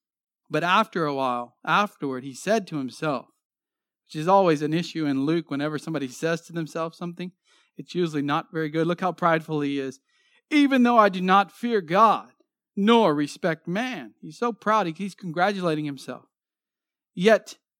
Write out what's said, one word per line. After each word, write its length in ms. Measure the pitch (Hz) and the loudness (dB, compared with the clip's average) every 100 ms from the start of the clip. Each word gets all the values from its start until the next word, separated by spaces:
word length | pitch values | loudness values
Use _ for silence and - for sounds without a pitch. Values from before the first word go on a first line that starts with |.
| _ _ _ _ _ | _ _ _ _ _
But 160 | 156 | -4
after 420 | 170 196 214 185 151 | 2 2 2 -2 -2
a 100 | 139 | 0
while, 420 | 131 123 120 _ - | -2 -2 -6 _ -2
afterward, 580 | 175 208 - 143 127 | 0 0 -4 -8 -8
he 100 | 139 123 | -10 -10
said 320 | 185 220 185 | -2 -2 -2
to 100 | 156 | -8
himself, 560 | 131 - 156 127 - _ _ _ _ _ _ _ _ | -8 -6 -6 -6 -8 _ _ _ _ _ _ _ _
which 100 | 160 | -8
is 120 | 160 | 2
always 340 | 196 180 151 | 4 4 2
an 120 | 147 | 0
issue 340 | 165 175 160 151 | -2 -4 -4 -2
in 180 | 135 143 | 0 0
Luke. 240 | 170 160 | -2 -4
Whenever 300 | 139 151 151 | -6 -6 -6
somebody 280 | - 151 131 | -8 -6 -8
says 340 | 123 165 165 | -6 -4 -4
to 120 | - | -6
themselves 440 | 170 151 165 165 - | -10 -8 -6 -8 -8
something, 340 | 175 175 180 _ _ _ _ - | -12 -10 -14 _ _ _ _ -20
it's 180 | 147 175 | -10 -4
usually 260 | 170 151 | -2 -2
not 320 | 143 151 - | -2 -4 -4
very 160 | 160 156 | -6 -4
good. 160 | 160 165 | -2 -2
Look 160 | 175 | -2
how 100 | 185 | -4
prideful 500 | 165 175 160 156 151 | -2 0 0 0 -4
he 180 | 143 139 | -2 -4
is. 200 | 135 - _ _ _ _ - | -6 -10 _ _ _ _ -2
"Even 320 | 294 285 269 | 2 4 4
though 160 | 240 240 | 4 6
I 100 | 202 | 4
do 100 | 185 | 2
not 320 | 185 196 196 | 2 2 2
fear 300 | - 240 220 | -4 -2 -2
God, 500 | 151 185 220 143 110 _ _ _ _ - | 0 4 6 4 -2 _ _ _ _ -2
nor 360 | 202 233 196 | 4 6 6
respect 540 | 147 147 - 185 156 - | 2 -2 -4 -4 -4 -6
man." 460 | 190 254 196 113 _ | -6 -4 -8 -14 _
He's 160 | 165 151 | -20 -6
so 160 | 240 | -6
proud, 340 | 220 208 220 175 | -4 0 0 0
he, 60 | |
he's 220 | 156 196 - | -4 -10 -10
congratulating 680 | 180 156 190 202 175 156 | -8 0 0 0 -2 -2
himself. 440 | 151 135 - 123 _ _ _ _ _ _ _ _ _ | -4 -8 -14 -16 _ _ _ _ _ _ _ _ _
"Yet, 440 | - 196 208 - - _ | 0 4 4 2 -20 _